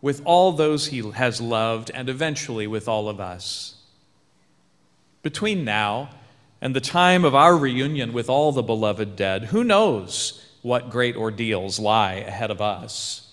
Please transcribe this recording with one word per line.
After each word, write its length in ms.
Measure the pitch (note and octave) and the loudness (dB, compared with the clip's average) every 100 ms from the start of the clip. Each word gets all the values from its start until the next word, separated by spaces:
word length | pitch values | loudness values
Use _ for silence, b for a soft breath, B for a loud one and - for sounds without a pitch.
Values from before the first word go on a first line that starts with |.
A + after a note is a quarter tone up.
with 200 | C#3 C#3 - | -2 -4 4
all 260 | F3 F#3 | 6 6
those 360 | D#3 D#3 D3+ D3 | 4 2 2 -2
he 240 | C3+ G#2+ | -6 -8
has 280 | G#2 B2+ A2+ | 0 0 0
loved, 520 | A#2 A2+ A2+ A2+ A2+ | -2 0 0 -2 -6
and 160 | B2 B2+ | -10 -8
eventually 580 | C3 D#3+ D3 - A2+ G#2 | -4 -4 -4 -8 -6 -4
with 200 | A2 G#2 | -6 -2
all 200 | A2 G#2+ | -2 -2
of 120 | G2+ | -6
us. 560 | F#2 F2+ - - - - _ _ _ _ _ _ _ _ _ _ _ _ _ _ | -8 -10 -10 -10 -12 -16 _ _ _ _ _ _ _ _ _ _ _ _ _ _
Between 420 | D#3 - G#3 G3 | -10 -4 -2 -2
now 460 | B2+ G#2 G#2 G#2+ C#3+ b b b b _ | 0 0 0 -2 -6 b b b b _
and 160 | - C3 | -4 -4
the 60 | |
time 420 | B2+ F3 F3+ F3+ | -2 4 4 6
of 120 | E3 C3+ | 6 8
our 200 | D#3+ F3 | 8 8
reunion 580 | C#3 B2 C3+ D3+ B2 | 4 0 -2 -2 -4
with 160 | A#2+ A#2 | -4 0
all 220 | C3 D3+ | 2 2
the 120 | C3+ | 0
beloved 520 | A2 A2+ G#2+ G2+ G#2 G2 | 0 0 0 -2 -4 -2
dead, 300 | G2 F#2+ A2 | -2 -2 -2
who 180 | G#3 | 0
knows 800 | A#3+ G3+ G#3+ A#2 F#2 - - - B B | 2 4 4 0 -4 -6 -8 -10 B B
what 260 | A#2+ B2 A#2+ | -2 -2 -2
great 260 | A#2 B2 A2+ | 0 0 0
ordeals 640 | A2 G#2+ A#2 G2+ F#2+ F#2+ | -4 -4 -2 -2 -4 -4
lie 340 | G#2+ A2 G2 | 2 4 2
ahead 380 | F#2 G2+ G2 A2+ | -2 -8 -6 -6
of 100 | G2 | -2
us? 680 | G#2+ F#2 A2+ - - - - | -4 -4 -10 -10 -10 -12 -16